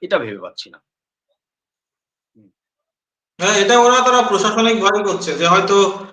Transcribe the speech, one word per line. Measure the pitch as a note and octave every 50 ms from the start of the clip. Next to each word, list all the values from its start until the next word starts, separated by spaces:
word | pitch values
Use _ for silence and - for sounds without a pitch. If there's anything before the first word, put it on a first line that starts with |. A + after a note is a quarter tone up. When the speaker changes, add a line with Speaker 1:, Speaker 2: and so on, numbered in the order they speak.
Speaker 1:
এটা | F3+ F#3 G3 D#3
ভেবে | A#2 G#2+ G#2 F#2+
পাচ্ছি | F2+ F2+ - - - G2
না। | - _ _ _ _ _ _ _ _ _ _ _ _ _ _ _ _ _ _ _ _ _ _ _ _ _ _ _ _ _ _ _ _
হুম। | A3+ _ _ _ _ _ _ _ _ _ _ _ _ _ _ _ _ _ _ _ -
Speaker 2:
হ্যাঁ, | F3+ G3+ G#3+ G3 G3+
এটা | A3 A#3+ A#3+
ওরা, | A#3+ A#3+ B3+ B3+
তারা | B3+ B3+ B3 B3
প্রশাসনিক | A#3 - G3+ F#3+ - G#3 A3 A3+ A3+ A3+ A3+ G3
ভয় | F#3+ G3+ G3+ G#3 G#3 G3
করছে | F3 E3+ - D#3+ C#3+ C#3+
যে | E3+
হয়তো, | E3+ F#3 G3 F#3+ G3 G3 G3+ G3 F#3+ G3 - - -